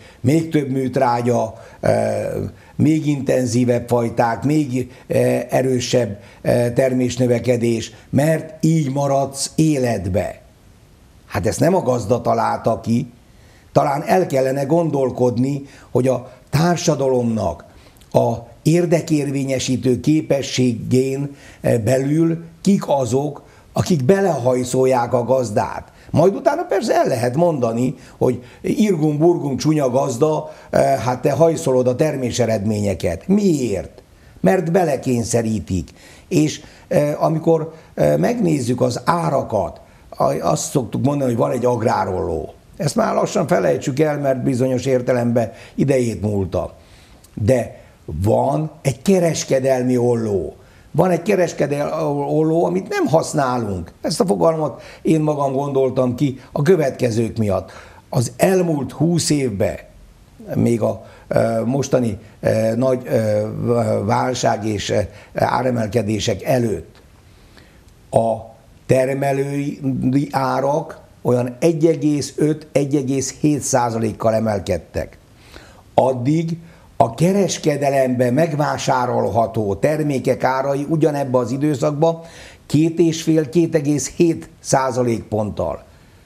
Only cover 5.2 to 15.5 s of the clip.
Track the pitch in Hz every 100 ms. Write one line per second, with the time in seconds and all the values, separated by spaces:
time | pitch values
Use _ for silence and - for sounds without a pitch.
5.2 | 123 123 - 135 131 123 - 127 110 98
6.2 | - - - 120 120 120 131 127 123 123
7.2 | 123 117 110 120 117 113 - - - 131
8.2 | 151 160 160 - 160 160 135 139 139 139
9.2 | 135 139 - - 160 139 123 107 92 92
10.2 | 87 - - _ - - - - - -
11.2 | - - 101 - 156 185 123 120 98 120
12.2 | 120 113 110 110 117 110 113 117 - -
13.2 | - - - - - - 147 139 190 190
14.2 | 170 135 131 139 139 170 160 139 127 123
15.2 | 123 110 135